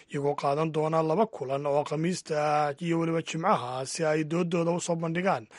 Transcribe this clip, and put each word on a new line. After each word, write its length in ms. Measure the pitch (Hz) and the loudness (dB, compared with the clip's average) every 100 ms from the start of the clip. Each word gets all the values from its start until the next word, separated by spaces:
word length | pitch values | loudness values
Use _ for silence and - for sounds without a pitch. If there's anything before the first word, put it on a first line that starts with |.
| - | -10
iyagoo 220 | 147 143 143 | -2 -2 0
qaadan 320 | 147 143 160 | 0 2 0
doona 300 | 156 156 160 | 0 2 2
laba 240 | 160 165 226 | 2 2 0
kulan 400 | - 131 139 147 | -2 -4 -2 2
oo 160 | 143 | 0
Khamiista 880 | 143 151 165 180 - 151 151 151 147 139 | 0 0 0 -2 -2 0 2 2 2 -2
iyo 220 | 170 165 | 0 0
weliba 220 | 165 165 | 0 -2
Jimcaha 600 | 156 160 180 170 123 127 135 | -2 -2 2 2 0 -6 -6
si 180 | - | -2
ay 200 | 156 156 | 0 0
doodooda 460 | 156 165 180 175 170 | 0 -2 0 0 0
u 100 | 175 | 0
soo 140 | - | -2
bandhigaan 500 | 170 165 165 190 139 113 | -2 -2 0 0 0 -4